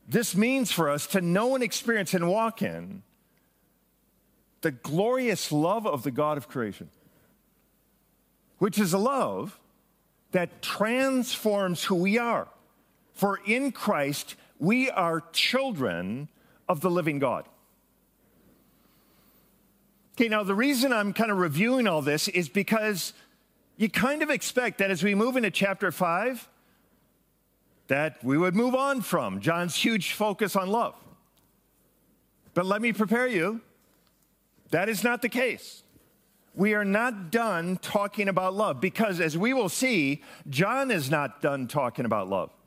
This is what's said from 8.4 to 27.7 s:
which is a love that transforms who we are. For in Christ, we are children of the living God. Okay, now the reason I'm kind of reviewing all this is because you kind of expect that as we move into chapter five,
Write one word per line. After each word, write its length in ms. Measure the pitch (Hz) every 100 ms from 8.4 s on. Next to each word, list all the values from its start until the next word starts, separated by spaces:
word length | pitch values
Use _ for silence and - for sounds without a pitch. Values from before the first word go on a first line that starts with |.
| _ _
which 200 | 202 190
is 140 | 196
a 60 | 190
love 600 | 226 277 156 95 160 - _ _ _ _ _ _ _
that 280 | 185 170 -
transforms 1200 | - - 214 247 269 262 240 - 220 202 190 170 -
who 100 | 185
we 220 | 185 220
are. 320 | 240 196 - - _ _ _ _ _
For 260 | - 196 196 202
in 240 | 233 277
Christ, 640 | - 214 165 143 143 - - - _
we 320 | 160 247 262
are 320 | - 170 165 -
children 960 | - - 254 269 180 120 85 92 120 151 _ _ _ -
of 120 | 170
the 100 | 180
living 260 | 175 160 143
God. 320 | 135 92 - _ _ _ _ _ _ _ _ _ _ _ _ _ _ _ _ _ _ _ _ _ _ _ _ _ _
Okay, 140 | - 233
now 160 | 214
the 100 | 196
reason 400 | 196 269 269 269
I'm 200 | 233 202
kind 180 | 190 220
of 80 | 196
reviewing 480 | 175 147 226 262 220
all 160 | 160
this 240 | 143 147 -
is 200 | 180 156
because 680 | 202 190 220 214 196 - - - _ _ _ _ -
you 140 | 214
kind 320 | - 254 302
of 80 | 302
expect 480 | 254 - - 240 -
that 140 | 196
as 100 | 185
we 140 | 196 202
move 200 | 233 254
into 140 | 214
chapter 420 | - 196 190 190
five, 560 | - 180 175 233 254 - _ _ _ _ _ _ _ _ _ _ _ _